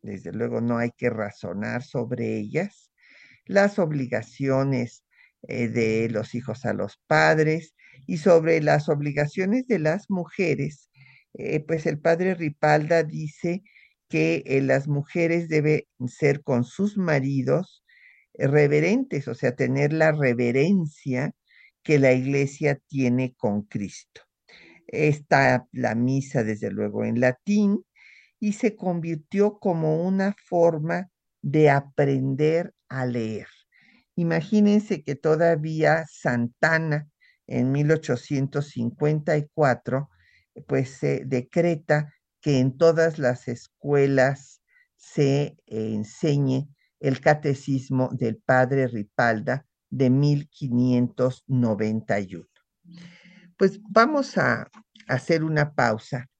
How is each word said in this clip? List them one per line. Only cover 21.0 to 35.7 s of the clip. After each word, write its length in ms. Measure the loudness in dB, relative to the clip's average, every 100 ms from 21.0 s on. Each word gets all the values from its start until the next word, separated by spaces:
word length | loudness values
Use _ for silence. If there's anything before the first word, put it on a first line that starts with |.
| -6 -4 -4 -8 _ _ _ _
que 160 | 2 4
la 140 | 6
iglesia 680 | 4 2 -2 -2 -2 -2 -2 _
tiene 460 | -2 0 0 -2 _
con 280 | -4 -4
Cristo. 580 | -6 -8 -8 -12 _ -20 _ _ _ -20 -20 _ -10
Está 800 | 0 0 0 2 4 4 2 -2
la 220 | -6 -2 0
misa, 480 | 0 0 -2 -2 -2
desde 260 | -4 -6
luego, 320 | -4 -4 -4
en 160 | -2 0
latín, 640 | 0 0 -2 2 2 0 _ _ -20 -20 _ _
y 140 | -6
se 240 | -2 -4 -2
convirtió 840 | -6 -4 -6 -8 _ 0 0 0
como 420 | -2 0 0 0 0
una 280 | 0 -2 -4 _
forma 640 | 2 2 2 -4 -4 -6 _ _ _
de 280 | 0 6 6
aprender 1040 | 6 0 0 0 2 -2 0 0 0 -4 _ _
a 180 | -6 -4
leer. 420 | -4 -4 -8 -12 _ _ _ _ _ _ -4
Imagínense 840 | 0 -2 0 4 4 4 0 -6
que 120 | -6 -2
todavía 880 | 0 4 4 2 -2